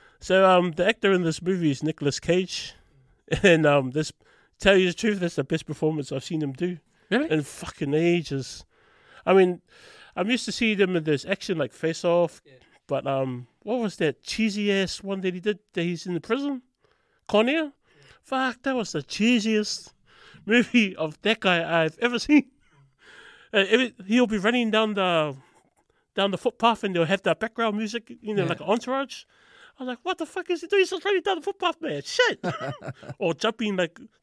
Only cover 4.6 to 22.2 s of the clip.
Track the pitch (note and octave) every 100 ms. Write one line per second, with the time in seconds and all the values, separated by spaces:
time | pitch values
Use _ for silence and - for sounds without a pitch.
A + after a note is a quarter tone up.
4.6 | G3 G3 F#3 F3 A3+ G3+ F3 - C3+ D#3+
5.6 | - D3+ D#3 D#3 C3+ C3+ - D#3+ D3 C3
6.6 | F3 E3+ _ _ _ A3+ D#4+ D#3+ C#3 -
7.6 | - - C#3+ D3+ E3+ F3 D#3 C#3 C3 -
8.6 | - _ _ _ _ - - F#3+ F#3 F3
9.6 | _ _ - - - - F#3+ B3 - -
10.6 | A3+ G3+ F#3 F3+ D#3 C#3+ - F#3+ - E3
11.6 | C3+ - D#3+ D#3+ F3 E3+ E3+ - _ C3
12.6 | _ _ - C3+ C#3 C3+ C3 B2 B2 _
13.6 | G#3+ B3 A3 - D#3+ - - - A3 G3+
14.6 | G3+ G3 F#3+ - G3 G3 F#3 F3+ G3+ G3+
15.6 | _ - E3+ E3+ F#3 F3 - B3+ C#4+ C4
16.6 | - _ _ _ _ _ - G#3 A#3 D#4+
17.6 | D4+ - _ _ _ _ _ C4 C4 A#3+
18.6 | C#4 B3+ G3+ D3+ - - A3 B3 G#3+ G#3+
19.6 | G#3 - - _ _ _ - - - A#3+
20.6 | A3 B3 G3+ F3+ D#3 - G3+ A3 F#3+ F3
21.6 | D#3+ E3 D#3+ - A#3+ A#3+